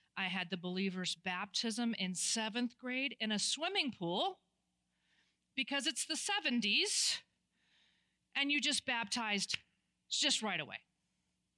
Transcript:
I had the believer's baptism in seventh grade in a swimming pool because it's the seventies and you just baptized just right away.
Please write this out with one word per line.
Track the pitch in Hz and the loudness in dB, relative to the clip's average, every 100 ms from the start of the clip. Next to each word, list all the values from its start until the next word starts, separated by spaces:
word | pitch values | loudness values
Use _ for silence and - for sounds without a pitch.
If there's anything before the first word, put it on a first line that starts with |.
| _ - | _ -4
I | 185 | -2
had | 185 175 | -2 -2
the | 185 | -2
believer's | 180 185 196 185 175 - | -2 0 0 0 -4 -4
baptism | 185 180 202 - 233 220 233 - | -4 -4 -2 -2 0 0 0 0
in | 185 180 | -2 0
seventh | - 226 220 233 247 - | 0 0 0 0 -2 -2
grade | 247 254 277 - | -6 -2 -2 -2
in | 220 | -2
a | 208 | 0
swimming | - - 339 392 294 - | 0 0 0 0 0 0
pool | 170 190 370 370 _ _ _ _ _ _ _ _ _ _ _ - | 0 2 0 -2 _ _ _ _ _ _ _ _ _ _ _ -4
because | 247 277 285 | -2 -2 -2
it's | - - | -2 -4
the | 320 | -4
seventies | - 403 330 240 202 247 403 - - - - _ _ _ _ _ _ _ _ _ _ 269 | -2 0 2 2 4 4 4 2 2 0 -6 _ _ _ _ _ _ _ _ _ _ -2
and | 277 | 2
you | 285 | 2
just | 285 254 - | 2 0 0
baptized | 240 220 247 220 202 - - - _ _ _ - | -2 -2 -2 0 0 0 -4 -6 _ _ _ -4
just | - 285 247 | 0 2 2
right | 220 175 | 0 -2
away. | 131 98 _ _ _ _ _ _ _ | -4 -8 _ _ _ _ _ _ _